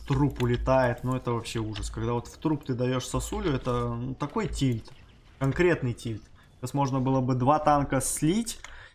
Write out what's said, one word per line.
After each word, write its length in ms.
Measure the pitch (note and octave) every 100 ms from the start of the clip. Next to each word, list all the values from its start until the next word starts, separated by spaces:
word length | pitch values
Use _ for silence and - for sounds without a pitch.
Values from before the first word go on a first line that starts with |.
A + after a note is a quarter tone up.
| -
труп 340 | C3+ D3 -
улетает. 640 | B2 A#2+ B2+ C3 B2 A#2
Ну, 120 | B2+ B2+
это 180 | B2
вообще 260 | A#2 A2+ A#2
ужас. 320 | A2 G#2 G2
Когда 220 | A2 A2+
вот 140 | A#2+ -
в 100 | -
труп 260 | D#3+ D3 -
ты 80 |
даёшь 320 | A#2+ B2+ B2+ -
сосулю, 460 | B2+ - G#3 F#3+
это, 360 | B2+ C3 A#2+ A#2+
ну, 220 | A#2 B2+ C3
такой 320 | C#3+ A3+ F#3
тильт. 440 | - C3+ A2+ - - - - - -
Конкретный 560 | C3+ C3 F3 D#3 B2+
тильт. 300 | A2 A#2+ G#2+ - - - -
Сейчас 140 | B2
можно 260 | C#3+ C3+ C3+
было 220 | B2+ C3
бы 140 | B2+ B2+
два 240 | B2 D3+
танка 420 | D3+ D3 C3+ C3+
слить, 580 | - - D3+ G#3 A#3 - - - -